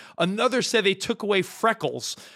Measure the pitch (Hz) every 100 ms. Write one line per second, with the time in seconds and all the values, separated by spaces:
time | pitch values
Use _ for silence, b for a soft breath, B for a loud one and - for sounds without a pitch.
0 | B B 175 208 247 247 - 226 196 190
1 | - 233 202 196 185 - 226 214 147 123
2 | - - B